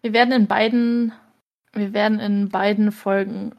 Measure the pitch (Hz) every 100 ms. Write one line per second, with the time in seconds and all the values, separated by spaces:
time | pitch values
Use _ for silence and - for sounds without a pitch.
0 | 233 226 247 254 208 208 220 240 233 233
1 | 233 - _ _ _ _ _ - 202 208
2 | 214 214 208 202 202 190 202 208 208 202
3 | - 196 196 190 202